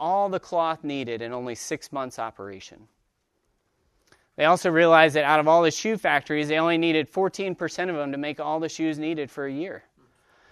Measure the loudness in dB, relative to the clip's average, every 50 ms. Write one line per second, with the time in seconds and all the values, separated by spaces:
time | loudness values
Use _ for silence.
0 | -4 -2 0 0 0 0 -2 -6 -6 -4 -2 0 0 0 -2 -4 -6 -6 -6 -6
1 | -6 -6 -6 -6 -6 -8 -8 -8 -8 -8 -8 -10 -8 -8 -8 -10 -10 -10 -8 -8
2 | -8 -8 -8 -8 -10 -10 -10 -12 -14 -14 -14 -16 -18 -20 -20 -20 -20 _ _ _
3 | _ _ _ _ _ _ _ _ _ _ _ _ _ _ _ _ _ _ _ _
4 | _ _ _ _ _ _ _ 2 4 4 4 4 2 2 4 6 6 8 8 8
5 | 8 6 4 2 2 4 4 4 6 6 6 6 6 4 0 0 -2 -2 -2 -2
6 | 0 0 0 0 0 -2 -2 -2 -2 0 0 0 2 2 2 2 2 2 2 0
7 | -2 -2 -2 -2 -2 -2 -2 -4 -6 -6 -6 -6 -6 -6 -6 -6 -6 -4 -4 -4
8 | -4 -4 -6 -6 -6 -6 -8 -6 -6 -4 -4 -4 -4 -6 -6 -4 -4 -4 -4 -4
9 | -4 -4 -4 -4 -6 -8 -8 -8 -8 -6 -6 -8 -8 -8 -10 -14 -18 _ _ _
10 | _ _ _ _ _ _ _ _ _ _